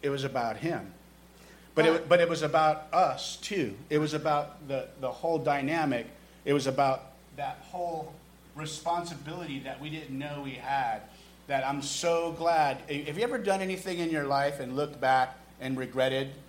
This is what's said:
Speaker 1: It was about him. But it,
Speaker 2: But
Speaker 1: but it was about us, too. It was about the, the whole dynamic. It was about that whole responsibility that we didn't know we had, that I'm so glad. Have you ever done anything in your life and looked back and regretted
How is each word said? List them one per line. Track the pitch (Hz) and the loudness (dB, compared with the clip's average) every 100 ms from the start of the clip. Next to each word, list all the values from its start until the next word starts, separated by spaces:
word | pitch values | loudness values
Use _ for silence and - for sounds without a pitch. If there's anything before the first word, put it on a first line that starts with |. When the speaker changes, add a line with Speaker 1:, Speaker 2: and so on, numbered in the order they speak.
Speaker 1:
It | 143 | -2
was | 139 | -2
about | 135 127 117 110 | -2 -2 -2 -2
him. | 160 147 95 - - - - - - - - | -4 -4 -6 -16 -20 -20 -20 -20 -20 -20 -6
But | - 160 | 4 6
it, | |
Speaker 2:
But | 165 160 | 6 6
Speaker 1:
but | 175 | 6
it | 170 | 6
was | 160 | 2
about | 151 160 156 151 - | 2 4 4 2 0
us, | 165 175 123 - - | 2 4 2 -6 -8
too. | - 202 123 98 - | -4 -2 -2 -4 0
It | 151 | 2
was | 151 | 2
about | 147 156 147 143 - 143 | 0 0 0 0 -10 -6
the, | 135 127 - | -6 -6 -6
the | 131 | -6
whole | 117 165 160 | -4 -2 0
dynamic. | 139 143 135 165 151 120 113 - - - | 2 0 0 0 0 0 -4 -14 -20 -12
It | - | 0
was | 143 131 | 2 2
about | 131 139 131 - - - - | 2 2 2 -4 -20 -20 -8
that | 139 123 - | -8 -8 -12
whole | 180 175 165 156 - - - - | -6 -6 -6 -8 -14 -20 -20 -20
responsibility | 147 151 - 170 170 170 151 143 170 165 135 | -10 -8 -6 -2 -2 -2 -10 -10 -8 -6 -8
that | 135 127 | -8 -8
we | 147 | -8
didn't | 156 147 135 | -8 -8 -6
know | 147 147 | -6 -6
we | 139 | -8
had, | 123 127 139 123 110 - - - - - | -10 -2 0 0 -2 -8 -20 -20 -20 -2
that | 139 131 | 0 0
I'm | 143 | -2
so | 135 - 175 170 170 | -2 -2 2 2 2
glad. | 156 165 165 147 131 - | 0 2 4 4 2 -4
Have | 143 147 151 | -4 -4 -2
you | |
ever | 240 254 | 0 0
done | 202 190 | 2 2
anything | 190 185 190 175 | 0 -4 -4 -2
in | 170 | 0
your | 160 139 | 0 2
life | 139 143 143 | 2 2 -2
and | 127 131 | -6 -2
looked | 147 - | -2 0
back | 131 131 127 - - - | 4 4 4 -2 -20 -10
and | 131 131 | -4 -4
regretted | 127 131 131 135 139 139 | -4 2 2 2 -2 -8